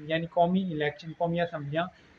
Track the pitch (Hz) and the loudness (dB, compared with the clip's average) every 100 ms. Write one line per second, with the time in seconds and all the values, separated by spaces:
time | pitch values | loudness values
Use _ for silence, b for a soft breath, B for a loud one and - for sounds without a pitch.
0 | 151 160 165 175 175 190 185 151 147 - | -4 -2 0 4 4 4 2 0 -2 -2
1 | 160 - 170 170 170 156 143 160 180 - | -8 -2 0 0 -2 -4 -4 -2 -2 -6
2 | b | b